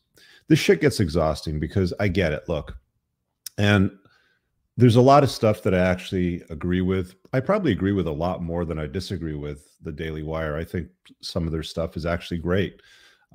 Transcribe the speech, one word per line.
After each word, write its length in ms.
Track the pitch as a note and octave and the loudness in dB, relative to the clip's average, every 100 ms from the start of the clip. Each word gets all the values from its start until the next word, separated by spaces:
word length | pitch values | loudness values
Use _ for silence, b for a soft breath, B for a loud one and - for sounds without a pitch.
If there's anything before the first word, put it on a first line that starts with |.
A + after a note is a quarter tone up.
| _ B B B - | _ B B B 2
this 120 | D3+ | 2
shit 200 | - F#3 | 4 2
gets 220 | D3 - | 2 0
exhausting 580 | F#2 E2 D#2 D#2 - D2+ | 0 0 0 -2 -4 -6
because 340 | D#2 G2+ F2+ - | -4 0 -2 0
I 80 | G#2 | -2
get 240 | F2 E2+ | 0 0
it. 160 | D2 - | -2 -4
Look, 300 | D#2+ C#2+ - _ _ _ _ _ _ - - | -6 -8 -14 _ _ _ _ _ _ -12 0
and 340 | G2+ G#2 G2 - b b b b _ _ _ - | 4 4 4 -2 b b b b _ _ _ 4
there's 180 | B2 A#2 | 6 8
a 60 | |
lot 220 | B2+ C#3+ | 8 8
of 60 | C3+ | 6
stuff 320 | - A2 G#2+ | 2 0 2
that 100 | G#2+ | 2
I 60 | F#2 | 2
actually 600 | F#2 F2+ - F#2+ F2+ E2+ - | 2 0 -2 -2 -2 -4 -8
agree 320 | E2 F2+ F2+ | -8 -2 0
with. 340 | F#2 F#2 F#2 - _ | 0 -2 -4 -12 _
I 80 | C3 | -4
probably 320 | C3 G#3 F3 | 0 0 0
agree 180 | F2 F#2+ | 0 0
with 160 | G2+ E2 | 0 -2
a 40 | |
lot 300 | D2 E2+ F2+ | -2 -4 -4
more 220 | E2+ E2+ | -6 -4
than 160 | E2+ D#2 | -4 -6
I 80 | D2+ | -6
disagree 480 | F2+ - F2+ D#2+ D2+ | -8 -8 -8 -8 -8
with 340 | D2 D2 _ _ | -10 -12 _ _
the 80 | E2 | -14
Daily 320 | D2 D#2+ D#2 | -10 -8 -8
Wire. 320 | D2+ D#2+ D#2+ D2 | -8 -6 -4 -6
I 80 | |
think 240 | E2+ F#2 D#2+ _ _ _ | -6 -8 -8 _ _ _
some 240 | - F#2+ E2 | -10 -6 -4
of 60 | |
their 100 | D#2+ | -4
stuff 360 | D2+ - E2 F2+ | -6 -6 -8 -6
is 80 | D#2+ | -6
actually 320 | E2+ - F2 | -6 -6 -6
great. 440 | E2 F#2 F2 - B B B B _ | -2 0 -2 -6 B B B B _